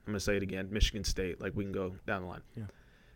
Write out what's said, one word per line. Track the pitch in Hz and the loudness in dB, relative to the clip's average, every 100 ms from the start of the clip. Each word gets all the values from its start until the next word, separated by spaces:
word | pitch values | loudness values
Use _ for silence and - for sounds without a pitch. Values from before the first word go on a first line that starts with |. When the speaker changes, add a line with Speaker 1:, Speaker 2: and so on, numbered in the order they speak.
| - | -4
Speaker 1:
I'm | |
gonna | 104 | 0
say | 104 101 | 4 2
it | |
again, | 95 95 95 | 2 -2 -2
Michigan | 104 - 104 | 4 4 4
State. | 98 - 92 - | 0 0 0 -2
Like, | 101 113 | -2 -2
we | |
can | 98 | -2
go | 98 92 95 - | 0 -2 -4 -2
down | 98 | -2
the | 90 | -2
line. | - - 120 | -8 -10 -8
Speaker 2:
Yeah. | 101 - - - - | -8 -10 -20 -20 -20